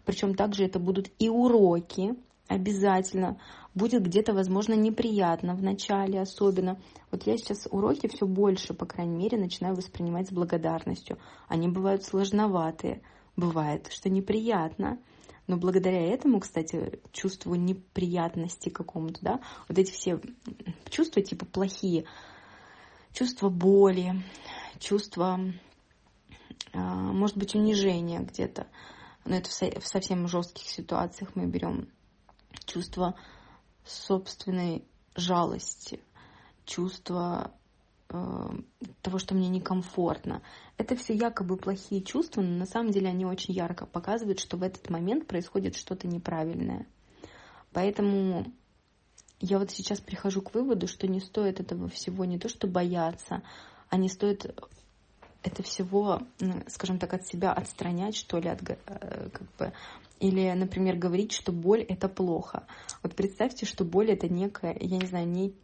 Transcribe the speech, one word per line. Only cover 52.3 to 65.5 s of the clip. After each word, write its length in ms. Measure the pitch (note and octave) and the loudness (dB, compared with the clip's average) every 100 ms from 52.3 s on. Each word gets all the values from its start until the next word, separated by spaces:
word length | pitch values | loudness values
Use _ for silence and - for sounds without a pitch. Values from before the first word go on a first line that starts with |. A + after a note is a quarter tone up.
| F3 | -2
то 120 | A#3 | -4
что 180 | - G3+ | -4 0
бояться, 760 | F3+ F3 F3 E3 F3 - F3+ - - - - - | 2 2 2 0 -2 -8 -8 -8 -20 -20 -20 -2
а 80 | F#3 | 2
не 120 | F#3 | 2
стоит 360 | F#3 G3+ G3+ - - - - - _ _ _ - - | 2 0 0 -4 -12 -18 -20 -20 _ _ _ -20 -8
это 200 | F#3 - | -8 -6
всего, 580 | F#3+ - F#3 G3 G#3 F3 - - | -8 -6 0 2 2 0 -2 -4
м, 240 | F#3+ F#3 - | -4 -4 -8
скажем 320 | - F#3 F#3 | -6 -4 -2
так, 140 | F3 | -2
от 120 | F#3 F#3 | -4 -6
себя 260 | E3+ F#3 | -2 0
отстранять, 640 | - - - F3+ F3 G3+ G#3+ | 0 -4 -6 -4 -2 -2 -6
что 220 | - E3+ | -4 -4
ли, 100 | E3 | -2
от 120 | E3 | -4
г-, 160 | - - - | -6 -8 -10
э, 440 | G3 - - - | -14 -10 -10 -10
как 260 | - - - | -12 -16 -6
бы, 160 | - - - - - - | -6 -6 -16 -18 -20 -2
или, 320 | G3 F#3+ F#3+ | 2 4 2
например, 460 | F3+ F#3 F#3 F#3+ F3+ | 2 0 2 2 2
говорить, 340 | F3+ F#3 G#3+ | 2 2 0
что 200 | - - | -2 -2
боль — 300 | E3+ E3+ A3 - | 0 4 4 2
это 180 | F#3 F#3+ | -2 -2
плохо. 600 | F#3+ F3+ E3 - - - - - - | 0 0 0 -4 -10 -12 -16 -16 -8
Вот 140 | F#3 - | -8 -2
представьте, 500 | G3 - A#3+ B3 G3+ | -2 0 -2 0 -6
что 180 | - | -2
боль — 280 | F3 F3+ A3 | 2 4 4
это 180 | G3 F3 | 2 0
некая, 480 | F3 G3 - E3+ - | 0 -2 -4 -6 -4
я 180 | F#3 F#3 | -2 -2
не 100 | F#3 | 0
знаю, 200 | F3+ E3+ | -2 0
не-, 280 | F3 G3 | 0 -2